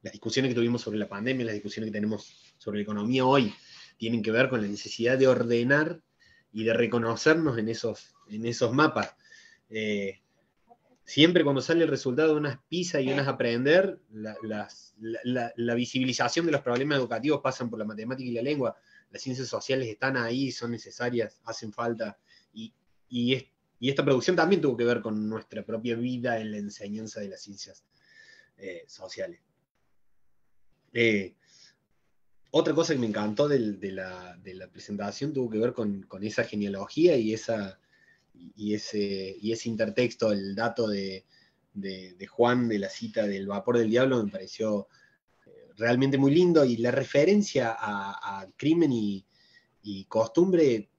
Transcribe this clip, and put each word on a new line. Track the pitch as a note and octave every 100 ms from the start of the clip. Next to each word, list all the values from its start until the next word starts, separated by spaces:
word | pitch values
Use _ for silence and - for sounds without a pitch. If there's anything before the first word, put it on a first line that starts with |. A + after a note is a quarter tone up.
Las | -
discusiones | - A#2 B2+ C3
que |
tuvimos | A#2+ A#2 A#2+
sobre | - G#2+
la | G2+
pandemia, | G2 A#2 C3
las | A2+
discusiones | G#2 G#2 A2 A2
que | G#2
tenemos | G#2+ G#2 - - - _
sobre | - G#2
la |
economía | G2+ G#2 G#2+ C3 B2+
hoy, | C#3 A2 - - - - _
tienen | A2+ A#2+
que | G#2+
ver | A2+ B2+
con | B2+
la | G2+
necesidad | G#2 - - A#2 C3
de | C3
ordenar | A#2+ A#2 A#2 B2 C#3+ D#3 F3 _ _ _ _ _
y | G#2+
de | A2
reconocernos | A2+ A#2 A#2+ A2+ A2+ D#3 D#3+ D#3 A#2
en | A2
esos, | A2+ A2+ G2+ - _ -
en | G#2+ A#2
esos | A#2 A#2+
mapas. | C3 D#3 A2+ - _ _ - - _ _
Eh, | A2 G#2+ G#2 G2 F#2+ _ _ _ _ _ - _ _
siempre | - - D#3+ F3
cuando | C#3+ C3+
sale | B2 E3
el | D#3+
resultado | C3+ C3 B2 D#3
de | D3+
unas | D3 A#2+ _
pisa | E3+ F3 D3
y | C3
unas | C#3+ C#3
aprender, | - B2 A#2 C3+ F3 G3 - _
la, | A2 G#2+ G#2+
las, | G#2+ G#2 G2+ - - G#2
la, | A2 A#2
la, | B2 B2 A#2
la | A#2+ A#2
visibilización | A#2 A#2+ B2+ B2+ B2 B2 - E3+
de |
los | D3
problemas | B2+ A#2+ C#3+ C#3+
educativos | A#2 A2+ C#3 D3
pasan | C3+ B2+ A#2+
por | A2
la |
matemática | G#2+ G#2+ A2+ C3 B2+
y |
la | A#2
lengua. | C3 D3+ A#2 - _ - _
Las | G2+
ciencias | C3 B2+ B2
sociales | G#2+ - C3 A#2+
están | G#2 C3+ C3
ahí, | A#2 B2 C3+
son | - A#2
necesarias, | A#2 G2+ - B2 A#2+ A2 _
hacen | - A2+ A2
falta, | G#2 A#2 A2+ G#2+ - _ _ _
y, | G#3+ A3+ _ _ _ _
y, | A#3+ A#2+
es, | C3 - _ _ _
y | B2
esta | C3+
producción | C#3 C3 -
también | F3 E3 F#3+
tuvo | D3 A#2
que |
ver | A#2+ A#2
con | A2 G#2+ G#2+
nuestra | A2 - G#2+
propia | G2+ A2+ A#2
vida | A#2 B2 B2 A#2+ A#2
en | A2
la | G#2
enseñanza | G2+ - G2+ G#2+ A2 A2
de | G2+
las | F#2
ciencias, | G#2 G2 - - _ _ _ - - - _ _
eh, | G2 F2 -
sociales. | - - - F#2 F2 _ _ _ _ _ _ _ _ _ _ _ _ - _ _
Eh, | A#2 A#2 G#2 F#2 _ _ - - _ _ _ _ _ _ _ _
otra | D3+ D#3+
cosa | D3+ E3
que | C#3
me | A2+
encantó | G#2+ G#2+ G#2+ D3
del, | C#3 A2 F#2+
de | G2
la, | F#2 F#2 F#2 F2+ F2
de | F#2
la | F#2 F#2
presentación | - - G2+ G2+ G2+ C#3+
tuvo | C3+ B2
que | G#2+
ver | A#2+
con, | B2 G#2+ G2
con | F#2+ F#2+
esa | G#2 A2+
genealogía | A#2 G#2 G2+ G2 G2+ - F3 C#3
y, | G#2+
esa, | A2+ - A2 G2 - _ _ _ _ _
y, | E2 F2 -
y | G#2
ese, | G#2 - G#2+ G2+ G2 F#2+ F#2+
y | G#2
ese | A2 A#2+
intertexto, | A2+ G#2+ G#2 B2 - A2
el | G2+ G2 G2
dato | A#2 A#2+ A2+
de, | G2+ G2 F#2+ _ _ _ _ _
de, | G2+ F#2+ F#2+ F#2
de | F2+ G2+
Juan, | - A#2+ B2 A#2
de | G#2
la | F#2+
cita | - A2+ A2+
del | G#2 G2 G2
vapor | G2+ B2 A#2+
del | A2
diablo, | A#2 C3+ B2
me | G#2
pareció, | G2 F#2+ - A2 G#2 - _ _ _ _ _ _
eh, | - - -
realmente | A#2 B2 C#3 C#3
muy | C#3
lindo, | D3+ F3+ D#3+
y | C3+ A2+
la | A#2+
referencia | B2+ C3 C#3+ D#3+ G#3 G3+ C#3 A#2
a, | A2 G#2+ G2+ G2 G2 G2+ G2
a | F#2+ -
crimen | C#3+ E3+ D#3
y, | A#2+ G#2 G2 _ _ _ _ _ _
y | G#2 G2 F#2+
costumbre | A2 A2+ - F#3 F3 D3 A2 -